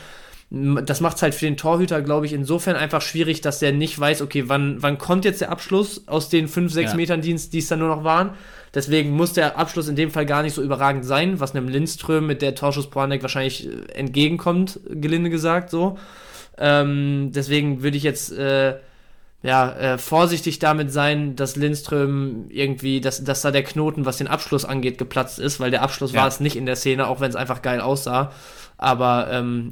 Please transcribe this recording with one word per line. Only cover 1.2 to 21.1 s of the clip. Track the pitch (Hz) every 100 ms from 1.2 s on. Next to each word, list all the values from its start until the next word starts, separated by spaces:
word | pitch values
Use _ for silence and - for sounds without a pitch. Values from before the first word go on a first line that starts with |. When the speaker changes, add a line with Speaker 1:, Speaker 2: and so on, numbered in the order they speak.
Speaker 1:
halt | 160 143
für |
den | 156 143
Torhüter, | 156 170 180 156
glaub | 143 151
ich, | 151
insofern | 147 135 170 180
einfach | 156 147 151
schwierig, | - 160 165 156
dass | 151 139
der | 147
nicht | 143 156 147
weiß, | 147 156
okay, | 139 147 123
wann, | 139 139 123
wann | 143 143
kommt | - 180
jetzt | 196 190
der | -
Abschluss | 175 - 190 202 - -
aus | 156 151
den | 170 156
fünf, | 175 175
sechs | 156 165
Speaker 2:
Ja. | 170
Speaker 1:
Metern, | 170 165
die's, | 160 165 -
die's | 165 -
dann | 160
nur | 160
noch | 151
waren. | 156 165 190 190 - - -
Deswegen | 143 135 156 147
muss | 147 175
der | 175 151 151
Abschluss | 165 175 151
in |
dem | 147 160
Fall | 156 147
gar | 147
nicht | 151
so | 147
überragend | 135 131 139 139
sein, | 127 135 175 185
was | 139
einem | 139 127
Lindström | 135 160 - - 160 156
mit | 147
der | 143 131
Torschusspoanek | 143 143 139 139 135 139
wahrscheinlich, | 131 135 131 - -
äh, | 58 -
entgegenkommt, | - 135 139 151 170 175 175 185 - -
gelinde | 156 151 165 170
gesagt, | 165 160 170 180
so. | 165 185 196 - - - - - -
Ähm, | 147 147 143 143 143 143 139
deswegen | 139 135 147 147 131
würde | 143 143
ich |
jetzt, | 147 139 -
äh, | 90 135 135 135 135 - - - - - -
ja, | 127 131 127
äh, | 78 131 127
vorsichtig | - 156 170 170 170 151
damit | 156 156 143
sein, | 143 143